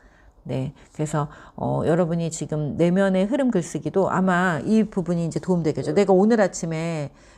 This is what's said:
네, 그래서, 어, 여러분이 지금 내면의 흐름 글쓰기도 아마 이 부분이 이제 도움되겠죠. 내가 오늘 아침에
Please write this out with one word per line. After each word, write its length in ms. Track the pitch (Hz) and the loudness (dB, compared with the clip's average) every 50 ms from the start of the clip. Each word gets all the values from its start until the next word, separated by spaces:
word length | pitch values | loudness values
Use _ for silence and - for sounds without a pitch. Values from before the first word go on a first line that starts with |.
| - - _ _ - - _ _ - | -20 -20 _ _ -20 -20 _ _ -10
네, 300 | 139 135 131 135 147 - - - - - | -8 -6 -6 -6 -6 -8 -12 -20 -14 -8
그래서, 360 | - 151 151 - 151 147 147 - - - - - | -6 -4 -2 -2 -2 -4 -4 -8 -16 -20 -18 -10
어, 280 | - - 127 135 139 92 | -6 -4 -2 -2 0 0
여러분이 460 | 131 165 170 180 160 170 170 165 160 156 | 2 2 2 2 0 0 -2 -4 -4 -6
지금 440 | - 151 - 156 151 151 143 - | -6 -8 -6 -4 -4 -4 -4 0
내면의 500 | - 165 175 175 196 196 196 185 185 190 | 0 2 2 2 2 2 2 2 2 0
흐름 260 | 202 277 277 269 247 233 | 0 0 0 0 2 0
글쓰기도 580 | 180 160 - - 151 151 - - 196 185 - | 0 -2 -4 -6 -8 -6 -2 0 0 2 2
아마 500 | - 175 190 190 180 175 185 185 165 139 - | 2 2 2 2 2 2 2 0 0 -2 0
이 180 | - 220 220 214 | 2 2 2 2
부분이 420 | 214 - 196 165 175 180 170 170 | 0 -2 -4 -2 -2 -2 -2 -2
이제 120 | 160 147 160 | -2 -4 -4
도움되겠죠. 560 | - - 185 175 156 160 139 139 131 - 156 | -2 0 0 2 2 0 0 -2 -2 0 2
내가 180 | 196 202 190 190 | 2 4 4 6
오늘 280 | 185 196 214 240 220 | 6 6 4 4 4
아침에 720 | 202 175 - - - 165 160 160 165 170 165 156 143 135 - - - - - | 2 0 -2 -4 -8 -6 -6 -4 -4 -4 -4 -4 -6 -8 -10 -16 -20 -20 -20